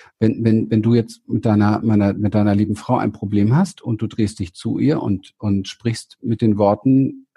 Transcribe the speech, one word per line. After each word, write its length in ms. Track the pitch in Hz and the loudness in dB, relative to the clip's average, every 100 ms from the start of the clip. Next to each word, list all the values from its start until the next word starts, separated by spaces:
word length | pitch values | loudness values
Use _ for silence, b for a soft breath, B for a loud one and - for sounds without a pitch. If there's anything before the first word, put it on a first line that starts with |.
| B _ | B _
wenn, 240 | 107 - | -2 0
wenn, 260 | 113 110 - | 0 0 2
wenn 140 | 110 | 0
du 100 | 113 | 4
jetzt 340 | 117 110 - - | 2 0 -10 -6
mit 180 | 113 113 | -2 0
deiner, 360 | 104 104 107 | 2 2 2
meiner, 320 | 113 104 101 | 2 2 2
mit 220 | 95 104 104 | 0 -2 0
deiner 180 | 104 | 2
lieben 220 | 101 104 107 | 2 0 -4
Frau 220 | - 127 | -2 -2
ein 140 | 117 | -2
Problem 440 | - 101 104 104 139 | -6 -4 0 2 2
hast 260 | 190 - | 0 -4
und 220 | 127 110 | -8 -6
du 40 | 110 | -6
drehst 300 | - 104 - | -4 -4 -4
dich 140 | 90 | -10
zu 240 | - 113 - | -8 -6 -2
ihr 240 | 123 160 | 0 0
und, 320 | 117 95 - _ | -2 -4 -6 _
und 280 | 104 98 95 | -4 -2 -4
sprichst 520 | - 117 117 - _ | -6 -6 -6 -12 _
mit 200 | 113 113 | -6 0
den 160 | 113 101 | 0 2
Worten, 680 | 101 107 135 131 135 - _ | 2 2 2 2 2 -4 _